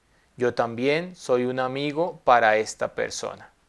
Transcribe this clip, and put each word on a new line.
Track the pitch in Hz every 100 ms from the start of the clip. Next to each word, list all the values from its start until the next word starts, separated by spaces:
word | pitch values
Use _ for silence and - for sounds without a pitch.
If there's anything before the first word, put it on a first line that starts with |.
| _ _ _ -
Yo | 120
también | 120 117 117 131 156 180 180
soy | - 123
un | 127 127
amigo | 127 135 147 143 175 156
para | - 120 110 107
esta | 110 - 113 -
persona". | 113 - 107 - - _